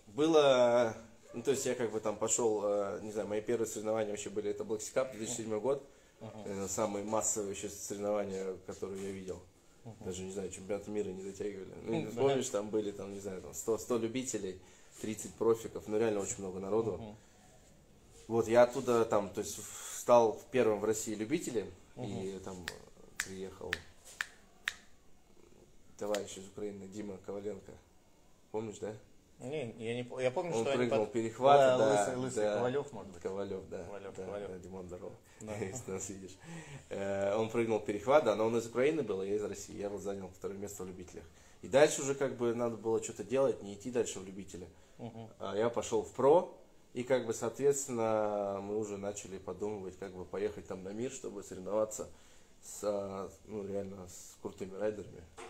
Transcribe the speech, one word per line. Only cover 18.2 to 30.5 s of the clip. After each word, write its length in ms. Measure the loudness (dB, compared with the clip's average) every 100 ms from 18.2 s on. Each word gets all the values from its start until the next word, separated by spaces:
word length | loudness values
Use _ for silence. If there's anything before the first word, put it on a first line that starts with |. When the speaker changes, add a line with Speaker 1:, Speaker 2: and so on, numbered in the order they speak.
| 0
Speaker 1:
Вот, 200 | 2 6
я 140 | 8
оттуда, 420 | 8 6 4 4
там, 260 | 6 4 2
то 100 | -4
есть, 180 | -6 -8
в-, 400 | -10 -12 -10 -2
стал 420 | 8 10 8 4 0
первым 280 | 4 4 4
в 40 |
России 300 | 2 0 -2
любителем, 520 | -4 -2 -2 -2 -4 -4 -8 -16 -10
Speaker 2:
Мгм. 100 | -6 -4
Speaker 1:
и 160 | -6 -8
там 180 | -10 -10 -10 -12 -14 -20 -10 -6 -6
приехал 460 | -6 -10 -8 -6 -6 -8 -20 -14 -10 -10 -14 -20 -10 -6 -6 -10 -20 -20 -20 -20 -20 -20 -20 -20 -20 -20 -8
товарищ 400 | -2 0 -2 -10
из 80 | -12
Украины, 380 | -8 -6 -6 -10
Дима 300 | -10 -8 -10 -8
Коваленко. 460 | -6 -6 -8 -12 -18 -20 -20 _ _ -20 -20 _
Помнишь, 280 | -8 -6 -6
да? 140 | -8 -10 -16 -20 _ -14
Speaker 2:
Не, 320 | -8 -6 -6 -6
я 160 | -4 -4
не 80 |
по-, 160 | -4 -2
я 100 | 0
помню, 240 | 0 0